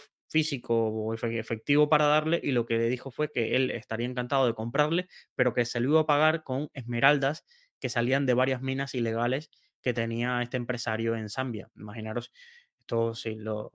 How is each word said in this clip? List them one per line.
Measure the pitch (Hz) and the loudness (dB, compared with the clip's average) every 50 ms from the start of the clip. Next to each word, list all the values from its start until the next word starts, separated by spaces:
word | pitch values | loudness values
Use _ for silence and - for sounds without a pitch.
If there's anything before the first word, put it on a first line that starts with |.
| - _ _ _ _ - | -6 _ _ _ _ -2
físico | - 160 151 - 143 123 - - 117 | 0 0 0 0 -4 -6 -2 0 2
o | 113 113 110 110 110 107 113 113 | 2 2 0 0 -2 -2 -2 -2
efe-, | 113 - 113 117 120 | -2 -2 -2 -2 -2
efectivo | 113 - 117 110 - - 143 147 151 147 | -4 -4 -6 -4 0 2 4 4 4 4
para | 156 147 151 | 4 4 4
darle, | 147 151 151 151 156 170 170 | 4 2 2 2 0 -2 -2
y | - 143 | 0 0
lo | 131 120 117 | 0 0 0
que | - 117 | 0 0
le | 113 117 | 0 0
dijo | 120 127 123 - 135 | 0 -2 -4 -6 -8
fue | - - 151 147 | -6 -4 -4 -4
que | - 131 110 107 117 | -2 -2 -2 0 0
él | 131 131 120 | 0 0 0
estaría | 107 120 - - 113 110 120 | -2 -6 -6 -6 -4 -4 -4
encantado | 127 123 127 123 123 139 135 131 | -4 -2 -4 -2 0 2 2 2
de | 120 117 | 2 2
comprarle, | - 113 120 123 147 147 156 165 180 180 - - - - _ _ | -2 -4 -2 2 2 2 2 2 -2 -2 -4 -10 -20 -20 _ _
pero | - 123 123 - | 2 2 2 2
que | 123 120 | 0 0
se | - - 120 | 0 0 0
lo | 120 135 | 2 4
iba | 151 160 | 4 4
a | 156 | 4
pagar | - 147 147 156 156 156 160 - | 4 4 4 4 4 2 0 -2
con | - 127 135 151 - - | -4 -4 -4 -4 -6 -8
esmeraldas | 139 113 120 120 117 131 143 147 139 135 139 156 - - _ _ _ _ _ _ _ | -8 -6 -4 0 4 4 4 4 4 2 0 -2 -4 -10 _ _ _ _ _ _ _
que | - 127 | -6 -4
salían | - 123 117 123 131 139 143 | -2 0 0 2 2 2 2
de | 127 123 | 2 2
varias | 123 127 135 131 123 | 2 2 2 0 -2
minas | 131 131 131 135 139 135 - | -2 -4 -2 -2 -4 -2 -2
ilegales | 123 117 117 113 113 120 120 127 147 156 - _ _ _ _ _ _ | -2 0 0 0 0 0 0 0 -2 -4 -8 _ _ _ _ _ _
que | - 127 117 | -2 -2 0
tenía | 117 113 113 113 117 120 123 127 123 | 0 -2 -2 -2 -2 -2 0 0 -2
este | 120 117 - | -2 -2 -2
empresario | 123 120 120 123 117 - 117 110 110 113 113 113 | -4 -2 -2 -4 -4 -2 -2 -2 0 0 0 -2
en | 113 110 104 | -2 -4 -6
Zambia. | - 131 131 131 113 104 87 - _ | -6 -6 -6 -4 -6 -8 -8 -12 _
Imaginaros, | 101 107 107 104 113 110 110 110 120 117 - _ - - - - - _ _ _ _ | -14 -12 -12 -10 -8 -8 -6 -6 -6 -8 -10 _ -20 -20 -20 -20 -20 _ _ _ _
esto | _ - 117 113 117 117 113 | _ -4 -2 0 0 0 -2
si | - - 113 110 | -6 -6 -6 -6
lo, | 110 107 110 107 107 110 - | -6 -6 -6 -6 -6 -6 -10